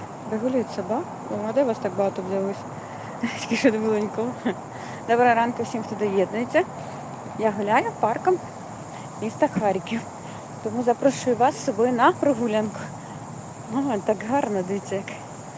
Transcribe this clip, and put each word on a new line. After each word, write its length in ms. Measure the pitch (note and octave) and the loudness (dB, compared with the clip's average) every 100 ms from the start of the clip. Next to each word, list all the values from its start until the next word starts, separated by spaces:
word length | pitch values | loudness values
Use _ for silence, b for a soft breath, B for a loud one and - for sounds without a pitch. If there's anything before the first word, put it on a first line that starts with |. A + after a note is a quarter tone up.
| - - - | -10 -10 -4
вигулюють 400 | G#3+ B3 B3+ G#3+ - | 0 2 2 0 -4
собак. 280 | F#3 A#3 F4+ - - | -2 -2 -4 -8 -6
О, 160 | G#3+ G#3+ | -4 0
а 40 | |
де 100 | A3+ | 2
вас 140 | C4+ A3 | 2 2
так 180 | G3+ F#3 | -2 0
багато 280 | G3 G3 F#3 | 0 0 -2
взялось? 300 | G3 G3 G3 - - B B B B | 0 -2 -4 -8 -10 B B B B
<laughs> 180 | A#3 - | -6 -4
Тільки 160 | - A3+ | -2 4
що 160 | C4+ | 4
не 60 | A3 | 4
було 200 | A3 G#3 | 2 2
нікого. 340 | G#3 - A#3 - B3 - - B B B - | 0 -2 -4 -2 -2 -4 -6 B B B 2
Доброго 260 | A#3 B3 A#3 | 6 6 6
ранку 280 | A#3 A#3+ | 4 0
всім, 200 | A3+ A3+ | -2 -4
хто 120 | G#3+ G3+ | -4 -2
доєднується. 680 | G#3 G3 F3+ G#3 A#3+ D#4 F#4 - B B B - - - | 0 2 2 2 2 2 2 -2 B B B -10 -10 0
Я 120 | G#3+ | 0
гуляю 400 | G3+ G3+ A#3 A4+ - | 2 4 4 4 0
парком 380 | G#3+ A#3+ F#4 F4+ - - - - - B B - | 0 2 2 2 0 -12 -12 -12 -10 B B -6
міста 260 | A3 - D4+ | -4 2 2
Харків. 540 | F#3 G#3 F#3+ - A3+ - - B B B - | 2 2 0 0 -4 -4 -10 B B B -8
Тому 200 | A3 A3+ | -4 0
запрошую 520 | A#3+ A#3 C#4 - B3+ A3+ | 2 4 4 4 2 4
вас 200 | B3+ - | 4 2
з 100 | - | 0
собою 280 | G#3 B3 | 2 4
на 180 | A#3+ C#4 | 6 6
прогулянку. 680 | F#4 C#4+ A#3 A#3+ G#3+ G#3+ - - - B B B - - - - | 6 4 2 2 2 0 -2 -8 -10 B B B -10 -10 -10 -4
О, 240 | A#3 C#4 G#3 F3+ | -2 0 0 2
так 120 | G3+ G#3+ | 0 2
гарно, 340 | C#4 C4 G3+ F3+ | 0 2 0 0
дивіться, 280 | G3+ - G3 | -2 -2 -4
як 100 | G3+ - - - - | -4 -10 -10 -12 -10